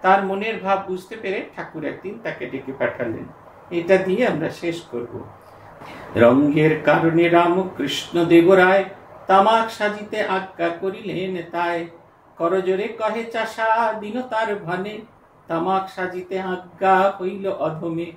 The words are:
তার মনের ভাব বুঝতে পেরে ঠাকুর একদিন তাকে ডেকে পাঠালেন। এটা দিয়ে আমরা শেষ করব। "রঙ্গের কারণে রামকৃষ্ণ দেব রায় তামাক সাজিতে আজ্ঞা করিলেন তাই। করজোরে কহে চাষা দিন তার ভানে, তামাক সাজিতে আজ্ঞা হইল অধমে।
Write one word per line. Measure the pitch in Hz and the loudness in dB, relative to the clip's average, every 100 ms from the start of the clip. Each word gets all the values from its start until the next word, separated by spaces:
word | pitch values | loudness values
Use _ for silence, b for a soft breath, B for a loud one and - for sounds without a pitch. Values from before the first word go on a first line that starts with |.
তার | 190 196 | 4 4
মনের | 190 196 220 202 | 2 -4 -4 -6
ভাব | 185 190 190 | -2 -2 -2
বুঝতে | 185 - 226 | -10 -10 -12
পেরে | 202 202 - - | -6 -6 -8 -12
ঠাকুর | 160 160 | -14 -10
একদিন | 143 139 185 226 | -10 -8 -12 -10
তাকে | 160 151 135 | -10 -10 -10
ডেকে | 135 135 | -10 -10
পাঠালেন। | - 123 - 120 104 - - - - - | -4 -4 -4 -6 -6 -12 -18 -20 -20 -8
এটা | 170 170 185 | -6 2 2
দিয়ে | 185 196 240 | 2 0 0
আমরা | 160 151 | 0 -4
শেষ | - 170 160 | -6 -6 -6
করব। | - 120 117 107 104 - - - - - B B B 101 | -8 -10 -8 -12 -16 -20 -20 -20 -20 -20 B B B 6
"রঙ্গের | 120 131 147 156 156 156 | 6 8 4 4 4 4
কারণে | - 151 165 160 170 | 4 4 4 4 6
রামকৃষ্ণ | 170 175 180 185 - 139 - - 170 | 6 4 2 -2 -4 -4 -4 -4 0
দেব | 165 170 170 | 6 6 8
রায় | 190 185 196 190 - - - - | 8 8 4 2 -10 -20 -20 4
তামাক | 190 208 226 226 | 6 6 4 0
সাজিতে | - 208 208 - 214 | -2 -4 -4 -8 -4
আজ্ঞা | 196 190 185 - 170 | -2 -2 -4 -4 -4
করিলেন | 170 190 208 214 160 185 180 165 | -2 -6 -6 -8 -6 -6 -6 -6
তাই। | 170 170 170 170 - - _ _ - | -4 -2 -2 -6 -14 -20 _ _ -4
করজোরে | 170 190 180 190 226 | 0 0 0 -2 -4
কহে | - 214 226 | -4 -4 -4
চাষা | 226 233 214 - 220 226 226 208 | -6 -6 -6 -2 0 2 0 -2
দিন | 208 240 | -6 -8
তার | 247 220 220 202 | -4 -4 -4 -4
ভানে, | 165 180 202 214 214 _ _ _ _ | -6 -6 -6 -10 -16 _ _ _ _
তামাক | 165 180 190 190 | -4 0 -2 -2
সাজিতে | - 180 180 180 190 | -8 -8 -8 -8 -6
আজ্ঞা | 190 180 - - 190 185 196 196 | -4 -6 -10 -2 4 4 4 0
হইল | 185 202 196 | -6 -4 -6
অধমে। | - 156 156 170 165 170 | -2 -4 -4 -6 -6 -8